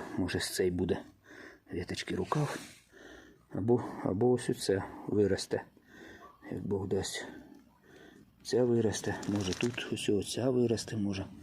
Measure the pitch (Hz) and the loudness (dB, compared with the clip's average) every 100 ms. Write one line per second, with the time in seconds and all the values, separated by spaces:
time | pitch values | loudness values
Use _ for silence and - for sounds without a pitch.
0 | - - 90 92 - - 92 90 87 - | -6 -2 0 0 -2 2 2 2 0 0
1 | - - - - - - - - - - | -4 -20 -20 -20 -20 -20 -10 -6 -4 -4
2 | - - - 156 143 - - - _ - | -2 -2 0 0 0 -2 -12 -18 _ -20
3 | - - - - - 98 107 120 - - | -20 -20 -20 -20 -8 -2 4 4 2 -4
4 | - 95 123 123 - - - 98 - - | -2 2 4 4 2 -2 2 2 0 -10
5 | - 101 98 95 - - - - - - | -2 4 4 4 0 -4 -4 -18 -20 -20
6 | - - - - - - 92 101 95 98 | -18 -18 -20 -18 -8 -6 -2 -2 0 -2
7 | 85 - - - - - - _ - - | -2 -6 -10 -12 -18 -20 -20 _ -20 -20
8 | - - - - - 117 123 117 110 - | -20 -20 -20 -18 0 4 6 6 4 2
9 | - 95 - 101 92 90 120 120 - 110 | -2 -4 -2 0 0 0 0 -2 -6 -4
10 | - 104 95 - 127 127 117 110 - 110 | 0 0 0 -2 2 4 4 2 -2 -2
11 | 101 95 92 - | -2 -2 -6 -10